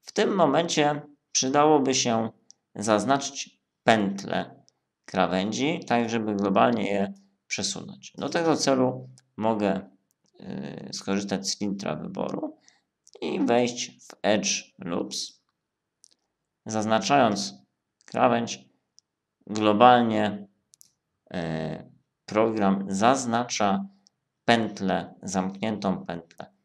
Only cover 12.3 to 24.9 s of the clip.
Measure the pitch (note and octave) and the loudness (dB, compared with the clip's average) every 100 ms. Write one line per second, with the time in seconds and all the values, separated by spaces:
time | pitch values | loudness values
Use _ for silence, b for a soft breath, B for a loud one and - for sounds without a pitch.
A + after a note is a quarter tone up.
12.3 | - D#4 - b b b _ _ - - | -6 -8 -12 b b b _ _ -10 -6
13.3 | G3+ B3 A#3 A#3+ - - - - - G2 | -2 2 2 2 -2 -10 -12 -20 -6 0
14.3 | G#2 - - - _ F#2+ E2+ - - - | 0 0 -4 -8 _ -6 -4 -4 -8 -12
15.3 | _ _ _ _ _ _ _ _ _ _ | _ _ _ _ _ _ _ _ _ _
16.3 | _ _ _ - A2 G#2+ A2 - C#3+ A#2+ | _ _ _ -6 -4 0 0 2 4 4
17.3 | G2+ - - _ _ _ _ - A#2+ B2 | 2 -6 -12 _ _ _ _ -10 2 2
18.3 | A#2 A#2 - - _ _ _ _ _ _ | 2 -2 -10 -16 _ _ _ _ _ _
19.3 | _ - G#2+ G#2+ G#2 B2 B2 A#2 G#2+ G#2 | _ -10 0 2 8 8 8 4 0 -2
20.3 | G2+ - _ _ _ _ _ _ _ _ | -4 -12 _ _ _ _ _ _ _ _
21.3 | F#2 E2 D#2+ D#2 D#2+ - _ _ _ - | -8 -6 -6 -6 -10 -14 _ _ _ -4
22.3 | G#2 A2+ A2 G2 G2 G2 - A2+ C3+ B2 | 0 2 2 2 0 -2 2 2 2 0
23.3 | A#2 A#2+ - G2+ G2 G2 _ _ _ _ | -2 -2 -2 0 0 -4 _ _ _ _
24.3 | _ - A#2 A2 G2+ F#2+ | _ 2 2 2 -4 -2